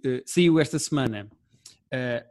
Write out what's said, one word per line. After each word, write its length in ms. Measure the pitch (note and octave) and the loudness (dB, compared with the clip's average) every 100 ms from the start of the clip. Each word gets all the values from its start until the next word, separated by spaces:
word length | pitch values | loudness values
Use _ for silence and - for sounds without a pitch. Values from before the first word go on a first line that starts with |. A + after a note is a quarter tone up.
| C3+ | -4
eh, 160 | B2+ - | -6 -2
saiu 340 | F3 E3+ D#3+ | 2 4 4
esta 180 | D3+ D#3 | 2 -2
semana, 520 | - D3 B2 G#2 G#2 _ _ _ - _ _ | -2 -2 -2 -4 -12 _ _ _ -20 _ _
eh, 320 | C3 B2 A#2+ - | -8 -6 -6 -8